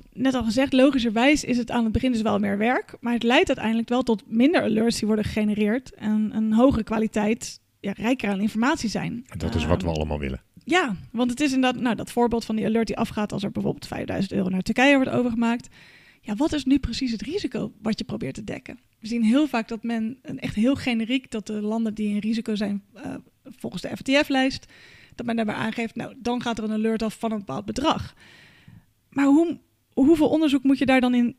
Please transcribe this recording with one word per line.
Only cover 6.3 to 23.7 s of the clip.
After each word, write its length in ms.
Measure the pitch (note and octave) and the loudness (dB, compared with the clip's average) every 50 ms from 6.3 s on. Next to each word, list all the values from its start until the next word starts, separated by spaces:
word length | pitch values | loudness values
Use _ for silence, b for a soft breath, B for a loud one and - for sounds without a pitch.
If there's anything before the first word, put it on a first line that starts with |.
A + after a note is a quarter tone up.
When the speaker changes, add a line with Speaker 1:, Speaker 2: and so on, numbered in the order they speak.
| - | -2
Speaker 1:
een 200 | A3 A3 A3 A3 | -2 0 2 4
hogere 300 | A3+ B3+ C#4+ A#3 A3 G#3+ | 6 6 6 6 2 -2
kwaliteit 760 | - G#3+ A3+ A3 G#3+ - A3 G#3 G#3+ A#3+ - - - - - _ _ _ _ | -2 -2 -2 -2 -2 0 0 0 0 0 -2 -6 -10 -16 -18 _ _ _ _
ja, 100 | - G3+ | -8 -8
rijker 380 | F#3+ - G3 A#3 C4+ C4 - G3+ | -6 -4 -2 -2 0 0 -2 -2
aan 100 | G3+ F#3+ | -2 0
informatie 480 | G#3+ G#3+ - G#3+ A#3 C#4 E4 - - G#3 | -2 -2 0 0 0 0 0 0 -2 -4
zijn. 340 | - F#3+ C#3+ E3 - - - - | -4 -4 -4 -6 -6 -8 -10 -12
Speaker 2:
En 80 | - | -8
dat 180 | - - D#2+ D#2 | -6 -4 -2 -2
is 100 | D#2+ D#2 | -2 0
wat 160 | D#2+ F2 F2+ | 2 0 0
we 60 | F#2 | 0
Speaker 1:
Ehm, 80 | E2+ D#2+ | -2 -2
Speaker 2:
allemaal 240 | D#2 D#2 D2+ D2+ D2 | -2 -2 -2 -4 -4
willen. 220 | C#2+ C2 C2+ - - _ _ - - | -4 -6 -6 -8 -12 _ _ -12 -4
Speaker 1:
ja, 320 | - E4 F#4 E4+ B3 F#3 - - - | 0 0 2 2 0 -2 -6 -10 -8
want 180 | - A3+ B3 A#3+ | -4 -2 -2 -2
het 100 | A#3+ C4+ | 0 0
is 140 | D4+ C#4 C4 | 0 0 2
inderdaad, 280 | C4 B3+ B3+ B3+ - | 2 2 2 0 0
nou, 140 | A#3+ A#3+ G#3 | -2 -2 -2
dat 160 | - G3+ - | -2 -6 -4
voorbeeld 340 | - A#3+ A#3+ A#3 A#3+ A#3 - | 0 0 0 2 0 -2 -2
van 100 | - A3 | -4 -4
die 100 | G#3+ G3+ | -2 0
alert 220 | G#3+ A3 A3+ A3 | 0 0 0 0
die 100 | - - | -2 -2
afgaat 340 | - A3+ - - G#3+ G#3 - | -4 -4 -4 -2 -4 -4 -4
als 120 | - G3+ G3+ | -4 -4 -4
er 80 | - | -4
bijvoorbeeld 360 | - G#3 G3 - - - - | -4 -2 -2 -2 -4 -4 -8
vijfduizend 460 | - - - - - - - G3 - - | -10 -10 -8 -6 -4 -2 -2 -2 -2 -2
euro 160 | G3 F#3 F#3 | -2 0 0
naar 120 | F#3+ F#3 | -2 -2
Turkije 340 | - - A3 B3+ C4 C#4+ C#4+ | -2 0 2 4 6 6 6
wordt 140 | C4+ C4 - | 4 2 2
overgemaakt. 560 | - B3 B3 B3 A3+ A#3 A#3 A#3 A#3 B3 - b b b b b b b b b b b | 0 0 0 0 0 0 0 0 0 -2 -6 b b b b b b b b b b b
Ja, 140 | _ G#3+ G#3 | _ -8 -2
wat 180 | G#3 D4+ E4 D#4 | -2 -2 0 -2
is 120 | D4 C4 | -2 0
nu 140 | C4 C#4 C#4 | 2 2 2
precies 320 | - A#3+ A3+ - C4+ A#3+ | 0 -2 -4 -4 -4 -4
het 100 | A3+ G3 | -4 -6
risico 500 | G#3 C4 F4 G#4 - - - - - A3+ - - | -6 -6 -6 -4 -4 -4 -4 -6 -6 -6 -8 -6
wat 180 | G#3 A3 G#3+ - | -4 -4 -4 -4
je 60 | A3 | -4
probeert 280 | - G#3+ - - C3+ - | -6 -8 -6 -6 -8 -8
te 80 | - - | -8 -10
dekken? 360 | - - - - - - - _ _ _ _ | -10 -10 -12 -12 -16 -18 -18 _ _ _ _
We 80 | - | -8
zien 160 | G#3+ A#3 A#3+ A3 | -4 -2 2 4
heel 240 | G#3+ A#3+ C#4+ D#4 | 4 6 4 4
vaak 200 | C4+ - A3+ A3 | 2 0 -4 -4
dat 160 | - A#3 A3 - | -6 -8 -8 -6
men 340 | A#3 A#3 A3+ A3 A3 C4+ - | -4 -4 -4 -4 -6 -8 -10
een 180 | - - C4+ - | -12 -12 -10 -8
echt 160 | - - - | -8 -6 -2
heel 200 | G#3 A3+ C4 C#4 | 0 2 2 2
generiek, 560 | - - C4 A#3 A3+ A3+ G#3+ C4 C4+ - - | 0 0 -2 -2 -2 -2 -2 -2 -4 -4 -6
dat 160 | - G#3+ - | -8 -8 -8
de 140 | - G#3+ G#3+ | -6 -6 -4
landen 320 | G#3 G#3 A3 A3+ A3+ A3 G#3 | -4 -2 -2 -2 -2 -4 -4
die 160 | G#3+ G#3+ G#3 | -4 -2 -2
in 80 | G#3 G#3 | -2 -2
risico 360 | G#3 A3 A3+ A3+ G#3+ A3+ G#3+ | -2 -2 -2 -2 -2 -4 -4
zijn, 280 | G3+ G#3+ G3+ G3+ G3 - _ _ | -2 -2 -2 -4 -6 -8 _ _
eh, 200 | - C#4 - - - - _ _ _ _ | -14 -12 -12 -12 -12 -14 _ _ _ _
volgens 380 | - - - - A#3 | -20 -16 -12 -12 -10